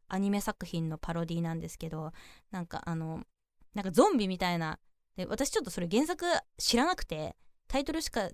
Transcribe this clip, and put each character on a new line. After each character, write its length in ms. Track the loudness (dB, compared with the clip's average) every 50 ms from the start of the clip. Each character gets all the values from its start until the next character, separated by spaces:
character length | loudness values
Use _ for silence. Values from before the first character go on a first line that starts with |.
| _ -6
ア 100 | -2 0
ニ 140 | 2 2
メ 100 | 2 0
作 240 | 0 -2 -4 -4 -6
品 240 | -4 -2 -2 -2 -2
の 80 | -4 -6
パ 160 | -6 -4 -2
ロ 120 | -2 -2
デ 100 | -2 -2
ィ 60 | -2
な 120 | -2 -2 -2
ん 60 | -4
で 80 | -6 -8
す 80 | -10 -10
け 120 | -8 -8
ど、 240 | -6 -6 -8 -8 -10 -12 -18 -20 -20 -20 _ _
な 120 | -8 -8
ん 40 | -8
か 160 | -6 -8 -8 -4
あ 100 | -4 -4
の、 280 | -4 -4 -4 -6 -8 -10 -12 _ _ _ _ _ _ -20 -8 _
な 80 | -4
ん 40 | -2
か 60 | 2
ゾ 180 | 6 8 8 8
ン 80 | 8 4
ビ 100 | 2 2
み 100 | 0 0
た 140 | 0 0
い 60 | 2 0
な。 220 | 0 -2 -4 -8 _ _ _ _ _ _ _ -8
で、 80 | -4
私 240 | -4 0 0 0 0
ち 100 | 0 0
ょ 20 |
っ 40 | -2
と 60 | -2
そ 100 | -4 -4
れ 60 | -2 2
原 140 | 4 4 4
作 200 | 4 0 -2 0 2 2 0 0 _ _ -2
知 200 | 0 2 4 4
ら 80 | 4
な 100 | 4 2
く 80 | 0 -2
て、 320 | -4 -4 -6 -6 -8 -10 _ -20 -20 -20 _ _ _
タ 120 | 0 0
イ 60 | 0
ト 80 | 0 -2
ル 80 | -2
し 80 | -2 -2
か、 200 | -2 -2 -2 -2